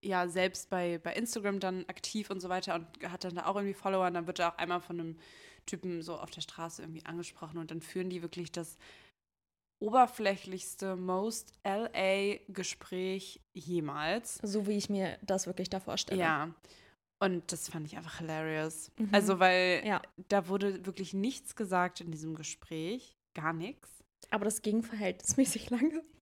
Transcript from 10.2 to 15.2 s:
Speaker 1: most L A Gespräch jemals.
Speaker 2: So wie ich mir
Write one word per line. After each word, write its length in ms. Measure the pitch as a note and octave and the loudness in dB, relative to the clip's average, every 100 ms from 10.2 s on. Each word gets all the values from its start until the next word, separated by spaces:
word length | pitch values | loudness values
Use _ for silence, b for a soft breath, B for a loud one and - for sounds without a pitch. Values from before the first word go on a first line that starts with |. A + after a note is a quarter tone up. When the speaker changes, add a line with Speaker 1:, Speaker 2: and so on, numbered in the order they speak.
| G#3 G3 - F#3 - - G3 F#3 | 2 2 -4 -8 -8 -6 -4 -2
Speaker 1:
most 580 | F#3 F#3 G#3+ A3+ - _ | 0 0 0 -4 -10 _
L 260 | G3+ G3 A#3 | -2 -2 -2
A 440 | - F#3+ G3 G3+ G3+ - | 0 4 4 2 0 -6
Gespräch 880 | F#3+ F3+ - - F#3 F#3 F#3+ F#3+ - _ - | -6 -6 -6 -6 -4 -2 -2 -6 -16 _ -14
jemals. 800 | D3+ F3 D3+ D3 D#3 G#3 A#3 - | -2 -2 0 -2 0 0 -2 -6
Speaker 2:
So 240 | G#3+ G3+ G3+ | -2 0 0
wie 100 | G#3 | 0
ich 140 | - | 0
mir 280 | G3+ F#3+ - | 0 0 -2